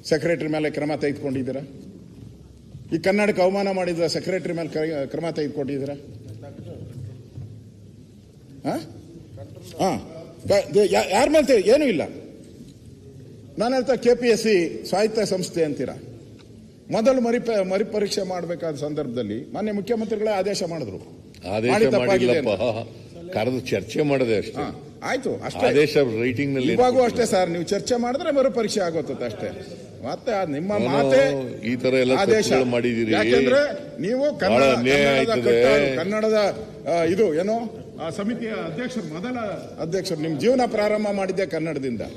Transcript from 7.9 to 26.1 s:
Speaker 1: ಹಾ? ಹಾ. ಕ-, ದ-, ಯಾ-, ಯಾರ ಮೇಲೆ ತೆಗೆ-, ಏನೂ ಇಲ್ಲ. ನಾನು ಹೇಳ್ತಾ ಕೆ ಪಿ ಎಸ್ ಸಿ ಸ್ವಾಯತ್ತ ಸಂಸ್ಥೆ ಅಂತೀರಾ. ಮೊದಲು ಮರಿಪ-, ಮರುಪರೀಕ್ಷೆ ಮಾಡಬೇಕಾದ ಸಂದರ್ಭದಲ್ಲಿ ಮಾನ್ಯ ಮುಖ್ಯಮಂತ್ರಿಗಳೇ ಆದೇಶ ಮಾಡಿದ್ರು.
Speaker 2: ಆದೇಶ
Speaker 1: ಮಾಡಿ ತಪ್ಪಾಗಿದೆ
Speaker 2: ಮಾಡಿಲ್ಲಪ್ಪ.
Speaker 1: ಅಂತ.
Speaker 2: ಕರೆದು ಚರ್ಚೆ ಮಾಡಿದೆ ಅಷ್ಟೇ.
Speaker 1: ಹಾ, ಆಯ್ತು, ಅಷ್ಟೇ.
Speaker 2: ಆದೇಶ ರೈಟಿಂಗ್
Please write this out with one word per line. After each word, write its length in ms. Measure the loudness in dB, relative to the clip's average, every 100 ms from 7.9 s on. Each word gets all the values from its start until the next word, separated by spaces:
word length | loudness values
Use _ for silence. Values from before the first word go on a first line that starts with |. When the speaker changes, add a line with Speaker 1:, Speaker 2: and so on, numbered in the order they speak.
| -20 -20 -20 -20 -20 -20 -10
Speaker 1:
ಹಾ? 140 | -6 -6 -8 -18 -20 -20 -18 -18 -18 -18 -18 -4
ಹಾ. 180 | -2 -2 -8 -16 -16 -16 0
ಕ-, 260 | 2 4
ದ-, 200 | 4 4
ಯಾ-, 180 | 4 2
ಯಾರ 180 | 4 6
ಮೇಲೆ 160 | 4 6
ತೆಗೆ-, 300 | 4 6 4
ಏನೂ 100 | 4
ಇಲ್ಲ. 160 | 0 -2 -6 -16 -20 -20 -20 -20 -20 -20 -20 -20 -20 -20 -20 -16 -4
ನಾನು 180 | 0 0
ಹೇಳ್ತಾ 200 | 2 2
ಕೆ 200 | 4 4
ಪಿ 120 | 4
ಎಸ್ 140 | 2
ಸಿ 420 | 4 2 2 -4 -2
ಸ್ವಾಯತ್ತ 300 | 0 2 0
ಸಂಸ್ಥೆ 440 | 0 -2 -2 -2
ಅಂತೀರಾ. 300 | -2 -2 -6 -8 -16 -18 -20 -20 -20 -20 -20 -20 -4
ಮೊದಲು 300 | 2 4 4
ಮರಿಪ-, 480 | 2 0 0 0 0
ಮರುಪರೀಕ್ಷೆ 520 | 0 0 -2 -2 -2
ಮಾಡಬೇಕಾದ 540 | -4 -6 -6 -6 -6 -4
ಸಂದರ್ಭದಲ್ಲಿ 800 | -6 -4 -4 -4 -4 -6 -8
ಮಾನ್ಯ 180 | -6 -4
ಮುಖ್ಯಮಂತ್ರಿಗಳೇ 580 | -4 -2 -2 -2 -2 0
ಆದೇಶ 340 | 0 -2 -2
ಮಾಡಿದ್ರು. 680 | -4 -6 -8 -10 -14 -20 -20 -14 -6
Speaker 2:
ಆದೇಶ 200 | -2 2
Speaker 1:
ಮಾಡಿ 140 | 4 4
ತಪ್ಪಾಗಿದೆ 560 | 4 4 4 4 2
Speaker 2:
ಮಾಡಿಲ್ಲಪ್ಪ. 200 | 2 0
Speaker 1:
ಅಂತ. 720 | 0 -2 -8 -14 -18 -16 -6
Speaker 2:
ಕರೆದು 260 | -2 -2 -2
ಚರ್ಚೆ 420 | -2 -4 -2 -2
ಮಾಡಿದೆ 360 | 0 2 2 0
ಅಷ್ಟೇ. 240 | -2 -8
Speaker 1:
ಹಾ, 380 | -8 -10 -16 -12
ಆಯ್ತು, 400 | -6 -4 -4 -6
ಅಷ್ಟೇ. 240 | -8 0 4
Speaker 2:
ಆದೇಶ 300 | 4 4 4
ರೈಟಿಂಗ್ 580 | 2